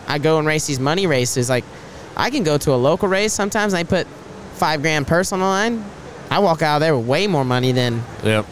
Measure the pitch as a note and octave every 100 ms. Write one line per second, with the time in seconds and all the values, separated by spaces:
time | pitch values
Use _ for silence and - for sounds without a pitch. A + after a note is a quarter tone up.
0 | - D3 D#3 D#3+ D3+ D#3 D3+ C3 C3+ F3
1 | F#3+ C3+ B2 C3 A#2+ B2 - - - -
2 | - - A3 C#4+ D#3+ D3 - B2+ C3 F3+
3 | G3+ F#3+ G#3 - G3+ G#3+ G#3 F3+ E3+ F#3
4 | - - - - - - D#3+ D#3 D#3+ D#3
5 | C3+ E3 F#3+ F#3+ F#3+ F#3+ A3+ A3+ G3+ -
6 | - - - D3+ G3+ E3 D#3 D3 D#3+ C3+
7 | A#2 D3 G#3 D#3 B2+ B2 B2+ B2+ B2 A#2
8 | A#2 - A2 G#2+ G#2+